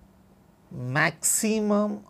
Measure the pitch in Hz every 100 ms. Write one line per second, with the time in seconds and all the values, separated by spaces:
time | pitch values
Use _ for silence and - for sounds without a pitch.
0 | - - _ - _ _ _ 143 123 135
1 | 160 - - - 220 220 208 208 208 208
2 | -